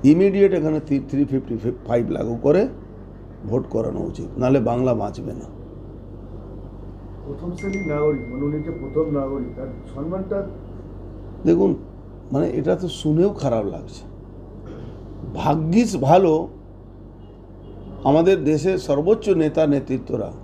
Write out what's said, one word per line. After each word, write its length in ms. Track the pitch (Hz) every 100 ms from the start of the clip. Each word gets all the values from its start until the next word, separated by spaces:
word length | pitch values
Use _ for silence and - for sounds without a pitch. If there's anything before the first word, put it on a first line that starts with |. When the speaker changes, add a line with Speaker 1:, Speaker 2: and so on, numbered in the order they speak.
Speaker 1:
ইমিডিয়েট 500 | 131 165 196 196 196
এখানে 260 | 180 156 156
থ্রি, 200 | 151 139 -
থ্রি 160 | 139
ফিফটি 320 | 143 131 - 113 117 - -
ফাইভ 240 | 120 -
লাগু 260 | - 113 117
করে 260 | 143 175 254 - - - - - - - 101
ভোট 160 | 120 -
করানো 300 | 113 113 -
উচিত, 380 | 85 87 85 -
নাহলে 220 | 127 135
বাংলা 340 | 113 120 127
বাঁচবে 380 | 113 101 - 127
না। 120 | - - - - - - - - - - - - - - - - - - - 139
Speaker 2:
প্রথম 300 | 143 175 175
শ্রেণীর 300 | 196 190 160
নাগরিক, 340 | 147 151 139 127
মানে 120 | 127
উনি 180 | 143 151
যে 80 | 156
প্রথম 400 | - 135 151 156
নাগরিক, 460 | 143 135 135 120 127
তার 100 | 127 110 -
সম্মানটা 520 | 135 160 190 180 - - - - - - - - - - - 151
Speaker 1:
দেখুন, 280 | 170 196 - - - - - -
মানে 180 | 135 170
এটা 260 | - 151 180
তো 120 | 180
শুনেও 400 | - 151 156 196
খারাপ 360 | - 139 113
লাগছে। 400 | 101 82 92 - - - - - - - - - - - - - -
ভাগ্যিস 640 | - - 156 156 196 226 185
ভালো 520 | 135 180 180 156 180 - - - - - - - - - - - - - - -
আমাদের 400 | 143 151 170 185
দেশের 340 | 143 151 185 180
সর্বোচ্চ 500 | - 143 165 220 208
নেতা 380 | 175 156 156 156
নেতৃত্বরা 680 | 143 131 131 - 123 92 98